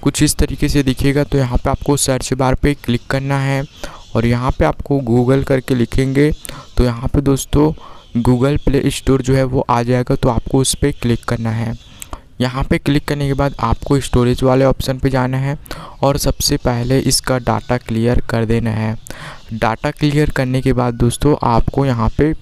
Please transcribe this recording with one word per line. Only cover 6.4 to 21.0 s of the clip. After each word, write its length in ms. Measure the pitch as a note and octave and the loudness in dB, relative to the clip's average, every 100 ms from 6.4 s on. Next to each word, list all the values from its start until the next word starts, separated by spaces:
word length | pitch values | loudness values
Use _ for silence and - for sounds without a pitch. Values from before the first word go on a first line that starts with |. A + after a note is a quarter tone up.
| - - - - | -8 -16 -6 0
तो 60 | |
यहाँ 240 | B2 A#2 C3 | 0 0 -2
पे 140 | - | 0
दोस्तों 500 | C#3 C3+ - C#3+ D3+ D#3 - - - A#2+ | 2 0 0 2 2 0 -12 -20 -6 -2
Google 400 | A#2+ B2+ C3+ D3 | 2 2 2 2
Play 240 | - C3+ C#3+ | 2 2 0
Store 280 | - - C3+ | -2 0 0
जो 140 | B2+ C3+ | 2 2
है 80 | C3 | 2
वो 200 | C3 - | 0 0
आ 120 | A#2+ | 0
जाएगा, 320 | A#2+ B2+ B2+ C3 | 2 0 0 0
तो 140 | C#3 | 2
आपको 300 | A#2 - C3+ | 0 0 0
उस 160 | C3 - | 0 0
पर 160 | C#3+ | -2
click 320 | - A#2 A#2 - | -2 -2 -2 -2
करना 260 | A#2 A2+ | -4 -2
है। 220 | A2+ A2+ A#2 - - - - - - | -2 -4 -6 -14 -20 -16 -18 -18 -4
यहाँ 220 | B2+ B2+ | -4 -2
पे 140 | C#3 E3 | -2 -2
click 300 | - C#3+ - | 0 0 0
करने 200 | C#3+ C#3 | -4 -2
के 60 | |
बाद 220 | C#3 C#3+ - | 0 -2 -2
आपको 380 | A#2 - - C#3 | -2 -2 0 0
storage 420 | - B2+ A#2+ B2 | 2 2 2 2
वाले 220 | C3 C3 C3+ | 2 4 4
option 340 | - - C3 | 2 -2 -2
पे 100 | C#3 | -2
जाना 280 | C3+ B2+ C3 | 0 -2 -2
है 200 | C3+ D3+ - - - - | -4 -6 -10 -16 -16 -2
और 160 | C3+ - | 0 2
सबसे 380 | - - - C#3+ | 0 -2 -2 0
पहले 400 | B2+ A#2+ B2 C3+ | 0 -2 0 2
इसका 360 | - - - C3 | 2 0 0 -2
data 380 | A#2+ G#2+ - B2 | 0 -2 -2 -4
clear 420 | - A2+ A#2 B2 - | -2 0 2 2 0
कर 160 | A#2 A2 | -2 0
देना 260 | A#2 A#2 | 0 0
है। 260 | G#2+ A2 A2 - - - - - | -2 -4 -6 -10 -16 -16 -16 -12
data 380 | A2+ A2 A2+ D3 | -4 -2 -2 -4
clear 380 | - D3+ C#3+ D3+ | -2 0 2 0
करने 300 | - C3 C3 | 0 0 0
के 120 | C3 | 2
बाद 200 | B2 B2 | 2 0
दोस्तों 400 | A#2 | 2